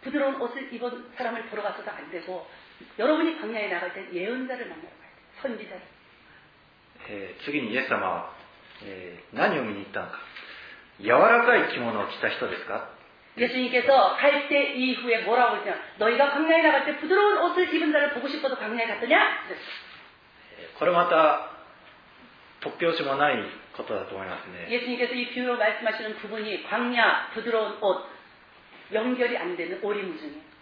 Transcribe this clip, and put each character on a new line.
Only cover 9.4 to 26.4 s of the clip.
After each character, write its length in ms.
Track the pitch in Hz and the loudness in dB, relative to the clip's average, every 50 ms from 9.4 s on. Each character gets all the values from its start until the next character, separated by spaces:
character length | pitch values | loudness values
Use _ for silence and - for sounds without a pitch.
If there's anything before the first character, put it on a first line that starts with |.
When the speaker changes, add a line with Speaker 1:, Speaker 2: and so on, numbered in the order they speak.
| - 208 185 151 | 0 0 0 0
Speaker 2:
を 60 | 127 | -4
見 80 | 110 104 | -6 -6
に 60 | 101 | -8
行 80 | 98 - | -10 -10
っ 40 | - | -8
た 80 | 104 | -10
の 60 | 90 87 | -8 -8
か。 100 | - - - - - - - - - - - - - - - - - _ | -12 -14 -16 -16 -16 -18 -16 -16 -18 -18 -18 -18 -20 -20 -20 -20 -20 _
「柔 80 | 95 107 120 | 2 4 6
ら 280 | 135 180 220 233 240 233 | 6 8 8 8 6 6
か 120 | 247 240 | 6 4
い 160 | 202 - - - | 4 4 0 -2
着 80 | 139 | -4
物 180 | 123 117 110 104 | -4 -4 -2 -2
を 60 | 98 95 | -4 -4
着 100 | - - | -6 -4
た 100 | - 110 | -4 -2
人 200 | - - - 98 | -2 -2 -4 -6
で 80 | 92 87 | -6 -8
す 60 | - | -8
か？」 240 | - 98 113 - - - - - - - _ _ - - - | -6 -8 -8 -8 -10 -16 -20 -20 -20 -20 _ _ -20 -4 -2
Speaker 1:
예 100 | 233 240 | -2 0
수 80 | 240 | 0
님 140 | 254 254 240 | -2 -2 2
께 160 | 254 247 233 | 2 2 4
서 320 | 262 277 262 202 185 - - | 6 8 8 8 6 4 4
갈 300 | - 285 285 285 285 - | 4 6 6 4 2 2
때 240 | 294 285 277 - - | 2 2 2 2 0
이 240 | 254 254 254 247 226 | 0 0 0 0 -2
후 80 | 240 247 | 0 0
에 160 | 226 208 180 | 0 0 2
뭐 140 | 185 226 254 | 2 4 4
라 160 | 247 233 214 | 4 4 2
고 80 | 196 - | 0 -4
했 20 | |
냐? 140 | 208 - - - - - - | -6 -6 -6 -8 -14 -4 0
"너 120 | 208 226 | 2 2
희 80 | 240 262 | 6 6
가 160 | 285 285 277 | 4 4 4
광 100 | 285 311 320 | 2 4 6
야 100 | 320 330 | 6 6
에 60 | 320 | 6
나 60 | 311 302 | 6 6
갈 120 | - 302 | 4 2
때 140 | 302 285 277 | 0 -4 -4
부 100 | 311 311 | 0 2
드 60 | 359 | 4
러 260 | 381 415 415 403 339 | 6 6 6 6 4
운 140 | 339 349 349 | 2 2 4
옷 20 | |
을 140 | 370 359 349 | 2 2 2
입 100 | - 311 | 2 0
은 140 | 320 302 302 | 0 4 4
자 80 | 294 285 | 4 2
를 100 | 294 - | 2 0
보 80 | 247 | -2
고 80 | 254 277 | -4 -4
싶 140 | 285 - - | -6 -2 -2
어 80 | 269 | -2
서 80 | 262 - | -2 -2
광 160 | 214 208 220 | -6 -6 -4
야 80 | 240 226 | -4 -2
에 40 | 226 | -4
갔 100 | 208 - | -4 -6
더 80 | - 247 | 0 4
냐?" 80 | 302 381 427 - - - - - 185 - - - - - - - - - - - - _ _ _ _ - - - - - | 4 6 6 4 0 -4 -8 -10 -10 -10 -10 -14 -14 -14 -16 -18 -20 -20 -20 -20 -20 _ _ _ _ -20 -20 -20 -20 -18
Speaker 2:
え 100 | 87 82 - | -18 -18 -8
ー、 40 | - | 0
こ 60 | - | 0
れ 80 | 170 180 | 2 4
ま 140 | 170 175 | 4 4
た 500 | 175 170 160 160 151 147 - - - - - - - - - - - - - - - - - - - - - - - - - | 6 6 6 6 6 6 4 0 -8 -14 -16 -20 -20 -20 -20 -20 -20 -20 -20 -20 -20 -20 -20 -20 -20 -20 -20 -20 -20 -18 -10
突 160 | - - - | -10 -10 -6
拍 160 | - 170 165 160 | 0 0 2 2
子 100 | 165 147 | 2 0
も 120 | 139 135 | 0 2
な 140 | 139 147 147 135 | 4 4 4 4
い 60 | 117 101 - - - - - - | 2 -2 -6 -10 -14 -18 -18 -12
こ 80 | - - | -12 -8
と 100 | - 117 | -4 -4
だ 100 | 98 92 | -4 -4
と 100 | - 98 | -6 -8
思 100 | 95 95 | -8 -8
い 40 | 95 | -8
ま 140 | 87 - - | -8 -10 -10
す 40 | 95 | -14
ね。 180 | 90 90 87 - | -14 -12 -8 -4
Speaker 1:
예 140 | 226 240 240 | -4 -4 -2
수 80 | 247 | -2
님 80 | 247 240 | -2 -2
께 100 | 247 240 | -2 -2
서 60 | 254 | 0
이 180 | 247 247 240 - | -4 -4 -4 -4
비 80 | 247 | -4
유 80 | 247 247 | -2 -2
로 80 | 240 | 0
말 220 | 226 214 220 214 - | 2 2 2 2 0
씀 80 | 240 226 | -2 -4
하 80 | 208 | -4
시 80 | - 233 | -4 -6
는 80 | 214 214 - | -8 -8 -10
부 80 | - 208 | -10 -10
분 160 | 202 220 | -8 -6